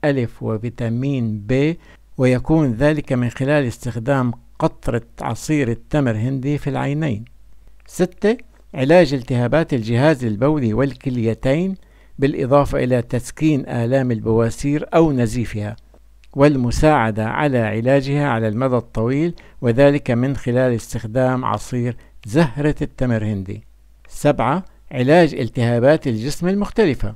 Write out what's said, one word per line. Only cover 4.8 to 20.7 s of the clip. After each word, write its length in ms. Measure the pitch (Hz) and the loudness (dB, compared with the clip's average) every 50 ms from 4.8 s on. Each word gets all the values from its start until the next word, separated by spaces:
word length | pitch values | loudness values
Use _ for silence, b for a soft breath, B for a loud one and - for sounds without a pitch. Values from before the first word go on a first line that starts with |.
| - - 120 117 - - - - | -6 -4 -4 -4 -6 -10 -10 -8
عصير 500 | - - 120 - - - 156 147 131 113 | -8 -6 -6 -6 -4 -2 -2 0 0 -2
التمر 460 | 117 113 - - - 151 139 120 110 | -4 -6 -6 -2 0 0 0 0 0
هندي 420 | 107 113 131 139 131 127 143 147 143 | -2 -2 -4 -4 -4 -2 -4 -4 -2
في 120 | - 139 | -4 -4
العينين. 540 | 131 127 131 135 143 151 160 147 104 104 120 - - - - - - - - - - - - | -4 -2 -2 -2 -2 -2 -2 -4 -4 -6 -8 -14 -20 -20 -20 -20 -20 -20 -20 -20 -20 -20 -20
ستة، 500 | - - - 180 180 - - - 208 240 240 - - - - - - - | -10 -2 -2 -2 -2 -2 0 0 0 0 0 -6 -14 -20 -20 -20 -12 -6
علاج 400 | 135 131 143 170 180 170 131 143 | -2 2 6 6 6 6 6 2
التهابات 600 | 131 127 - 131 120 123 117 139 156 165 - 151 | -2 -2 -2 0 0 0 2 2 0 0 0 -2
الجهاز 500 | 120 107 113 117 120 139 160 156 123 123 | -2 -2 0 2 4 4 4 2 2 0
البولي 500 | 110 104 98 127 151 156 151 127 110 104 | -4 -2 0 0 0 2 2 0 0 0
والكليتين، 1000 | 117 139 139 131 - - 139 127 120 110 113 110 - - 131 139 165 185 190 190 b b b b b b b b - | 0 0 -2 -2 -6 -6 -4 -2 -2 -2 -2 -2 0 0 0 0 0 0 -2 -6 b b b b b b b b -2
بالإضافة 680 | 139 143 160 - 139 120 143 143 139 - 143 143 131 | -2 0 0 -2 0 2 4 2 2 2 0 -2 0
إلى 180 | 123 127 120 | 0 0 0
تسكين 640 | 117 - - 120 - - - - 156 156 151 131 - - | 0 -2 -4 -6 -6 -8 -4 -2 0 2 2 0 -2 -4
آلام 420 | - 120 117 117 135 135 131 123 | -4 -2 0 0 0 0 2 0
البواسير 760 | 117 107 107 113 110 113 117 113 - - - 143 147 151 - - - | -2 -2 0 0 2 2 2 0 -2 -2 -2 -2 -2 -2 -2 0 2
أو 180 | 165 165 156 | 4 4 4
نزيفها، 640 | 139 123 120 107 113 123 107 - - 104 104 104 110 - - _ - - - - - - - - - | 2 0 0 0 -2 -4 -4 -4 -6 -6 -8 -8 -10 -12 -18 _ -20 -20 -20 -20 -20 -20 -20 -8 2
والمساعدة 920 | 131 143 151 143 131 120 120 - - 151 156 151 131 110 110 104 110 107 113 | 4 4 4 4 2 0 0 2 4 4 4 4 4 2 0 0 -2 -4 -2
على 300 | - 147 151 143 127 120 | -2 0 0 2 2 0
علاجها 720 | 110 107 104 113 113 127 139 139 131 139 143 147 143 139 | 0 0 -2 0 2 2 2 2 2 0 0 0 0 0
على 200 | 117 113 113 110 | 0 0 0 0
المدى 280 | 104 117 131 131 127 | 0 0 0 0 0
الطويل، 580 | 117 - - - 117 110 123 135 143 165 175 170 B B B B B | -2 -2 -4 -4 -2 -2 0 0 0 0 -2 -4 B B B B B
وذلك 500 | 131 117 117 135 143 143 143 143 - 135 | -2 2 4 6 6 6 4 2 0 0
من 260 | 120 117 127 139 135 | 0 0 0 0 -2
خلال 380 | - - 127 120 127 131 127 | -4 -2 0 0 2 2 2